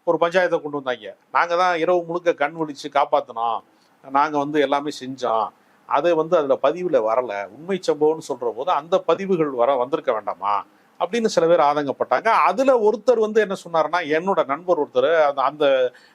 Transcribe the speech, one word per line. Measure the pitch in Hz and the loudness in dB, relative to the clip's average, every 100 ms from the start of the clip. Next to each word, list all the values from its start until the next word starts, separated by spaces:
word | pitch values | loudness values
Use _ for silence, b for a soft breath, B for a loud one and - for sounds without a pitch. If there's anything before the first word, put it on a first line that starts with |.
ஒரு | - 160 | -2 0
பஞ்சாயத்தை | 170 185 180 165 | 0 2 0 0
கொண்டு | 147 147 | -4 -8
வந்தாங்க. | 131 120 104 - _ | -6 -8 -10 -18 _
"நாங்க | 131 170 175 | -2 0 2
தான் | 185 170 | 0 0
இரவு | 165 180 | 0 0
முழுக்க | 170 170 170 | 0 -4 -2
கண் | 160 147 165 | 0 -2 -4
விழிச்சு | 151 139 147 | -8 -8 -4
காப்பாத்தினோம், | 143 - 147 139 117 117 107 - b b _ 135 | 0 2 0 -2 -4 -4 -4 -8 b b _ -4
நாங்க | 135 151 147 | 0 0 0
வந்து | 143 151 | -2 0
எல்லாமே | 139 143 147 - | 0 -2 -4 -10
செஞ்சோம், | 131 131 120 113 104 b b b - | -12 -6 -2 -2 -2 b b b -4
அது | 131 165 160 | 0 2 0
வந்து | 165 175 | 2 0
அதுல | 139 123 | 2 0
பதிவுல | 135 170 180 135 110 | 0 -2 0 0 2
வரல, | 113 123 101 98 | 0 -2 -6 -8
உண்மை | 110 170 190 175 | -12 -8 -4 -2
சம்பவம்னு | 151 151 160 - | 0 2 0 -6
சொல்ற | 127 120 | -6 -6
போது | 110 156 | -4 -4
அந்த | 160 160 180 | -4 0 0
பதிவுகள் | 185 175 190 180 151 | 0 -2 0 0 0
வர, | 127 120 139 | 0 2 2
வந்திருக்க | 123 156 139 | 0 -2 -2
வேண்டாமா?" | 110 101 90 101 101 - b b - | -4 -4 -6 -2 -2 -4 b b -8
அப்படின்னு | 175 233 220 | -4 -2 0
சில | - 165 | 2 4
பேர் | 170 | 4
ஆதங்கப்பட்டாங்க. | 143 147 143 120 - 131 196 | 4 2 -2 -4 0 0 2
அதுல | 202 156 196 269 247 208 | 4 4 2 4 4 4
ஒருத்தர் | 214 240 233 | 2 2 2
வந்து | 214 214 | 2 2
என்ன | 202 196 | 0 -2
சொன்னாருன்னா, | 170 165 147 175 151 156 | -2 0 0 -2 0 0
என்னோட | 185 175 131 | 0 0 0
நண்பர் | 143 180 160 | -2 0 0
ஒருத்தர், | 135 127 135 165 | 0 0 2 4
அந்த, | 147 135 | 2 2
அந்த, | 131 147 143 131 127 b b | -2 0 2 2 0 b b